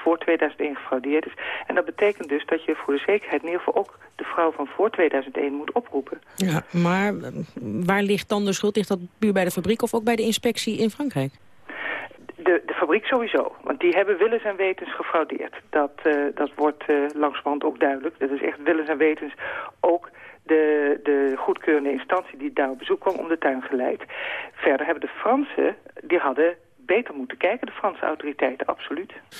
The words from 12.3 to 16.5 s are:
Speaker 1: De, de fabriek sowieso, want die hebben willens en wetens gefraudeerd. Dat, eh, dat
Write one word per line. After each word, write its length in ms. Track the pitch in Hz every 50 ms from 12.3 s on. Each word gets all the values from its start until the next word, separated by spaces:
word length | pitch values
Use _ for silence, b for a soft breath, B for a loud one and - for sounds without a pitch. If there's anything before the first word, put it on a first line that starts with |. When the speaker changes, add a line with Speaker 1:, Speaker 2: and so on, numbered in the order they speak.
| -
Speaker 1:
De, 260 | - - - 175 165 -
de 60 | - -
fabriek 320 | - 180 151 160 220 -
sowieso, 520 | - 269 247 233 214 - 139 127 - - - -
want 180 | - 143 147
die 160 | - 175 165
hebben 220 | 185 196 196 202 165
willens 240 | 196 226 233 220 -
en 140 | 214 196
wetens 380 | 185 196 190 185 - 180 - -
gefraudeerd. 600 | - - - - 165 156 160 131 - - - - - - -
Dat, 220 | - 156 143 143 - - -
eh, 120 | 160 147 143 143 143 143
dat 160 | - 147 139